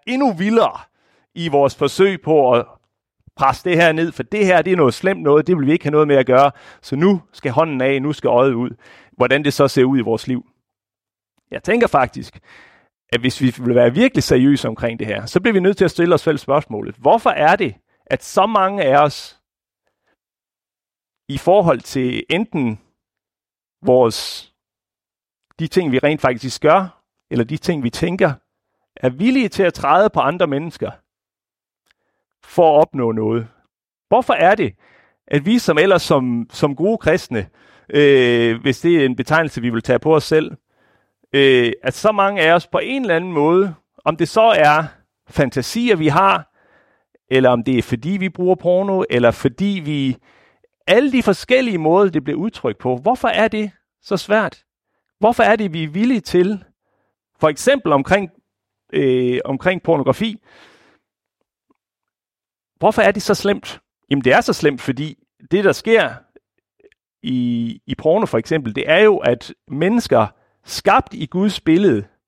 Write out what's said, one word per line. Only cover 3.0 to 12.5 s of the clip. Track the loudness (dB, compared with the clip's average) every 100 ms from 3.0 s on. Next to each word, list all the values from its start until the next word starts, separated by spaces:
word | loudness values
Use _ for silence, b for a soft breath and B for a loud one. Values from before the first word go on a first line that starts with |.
| _ _ _ -2
presse | -2 0 -2
det | 2
her | 2
ned, | 2 -4
for | -6
det | -8 -2 2
her, | 2
det | 2
er | 2
noget | 2
slemt | 0 -4 -2
noget, | 2 2 2
det | 0
vil | 0
vi |
ikke | 0
have | 0
noget | 0 2
med | 2
at | 4
gøre, | 4 2 B B B
så | -10 -2
nu | 0 0 -4
skal | -12 -6
hånden | -2 -2 0
af, | -2 -2
nu | -4
skal | -4 0
øjet | 2 2
ud. | 0 -6 -10 b b b
Hvordan | _ 0 0
det | 0
så | 2 2
ser | 4
ud | 2 2
i |
vores | -2 -4 -6
liv. | -8 -10 _ _ _ _ _ _ _ _ _ _
Jeg | -12
tænker | -4 0 0
faktisk, | 0 -2 -4 -16 -20 b